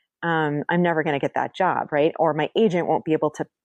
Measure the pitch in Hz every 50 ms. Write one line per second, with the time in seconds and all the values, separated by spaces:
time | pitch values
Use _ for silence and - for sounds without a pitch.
0 | _ _ _ _ - 170 165 160 156 151 147 147 143 - 165 175 175 170 165 156
1 | 156 160 147 139 - 139 - - 131 135 - - 190 175 139 120 - - - 147
2 | 147 165 - - 165 160 147 156 151 - - - 226 208 165 175 165 - 156 -
3 | - 160 156 151 156 151 - - 160 - _ _